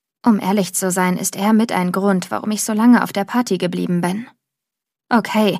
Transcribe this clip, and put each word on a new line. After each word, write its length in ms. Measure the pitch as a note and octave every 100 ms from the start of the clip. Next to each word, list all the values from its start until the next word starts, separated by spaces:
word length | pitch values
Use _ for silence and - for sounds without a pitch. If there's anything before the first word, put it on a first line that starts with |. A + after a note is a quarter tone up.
| _ _
Um 160 | B3 G#3
ehrlich 340 | F#3 G#3 F3+
zu 160 | - F#3+
sein, 280 | F#3 F3+ F3+
ist 180 | F#3+ -
er 160 | G3+
mit 180 | G#3+ A#3
ein 220 | - F3+
Grund, 380 | F#3 G3+ F#3+ F3
warum 200 | G#2+ G#3+
ich 140 | G#3+
so 80 | -
lange 320 | G#3+ A#3 A#3
auf 80 | F#3
der 120 | -
Party 340 | G3 B3 B3 F3+
geblieben 420 | F3+ F3+ F3+ F3
bin. 260 | F3 G3 B3 _ _ _ _ _ _ _ -
Okay, 480 | A#3 - G#3+ G#3 F3+